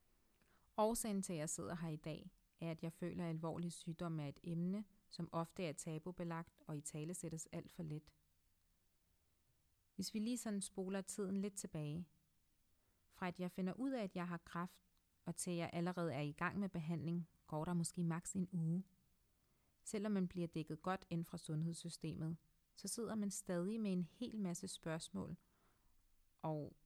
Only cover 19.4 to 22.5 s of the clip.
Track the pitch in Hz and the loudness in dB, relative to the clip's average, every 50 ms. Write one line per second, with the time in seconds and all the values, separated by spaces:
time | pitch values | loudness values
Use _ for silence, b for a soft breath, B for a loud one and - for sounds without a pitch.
19.4 | b b b b b b b b _ - - 208 202 214 208 190 185 175 - 185 | b b b b b b b b _ -4 -2 0 2 4 4 4 4 4 2 0
20.4 | 170 165 - 160 156 - 156 151 - 185 185 190 - - 170 165 170 - - 165 | -2 0 0 -2 -2 -2 -4 -2 0 0 0 0 -2 -2 -2 -2 0 -2 -4 -8
21.4 | - - 160 151 165 165 165 - - 170 - - - 160 - - 156 160 170 - | -4 -2 0 2 2 2 0 -2 -4 -8 -6 -4 -4 -4 -2 -2 -2 -2 -2 -4
22.4 | - _ | -8 _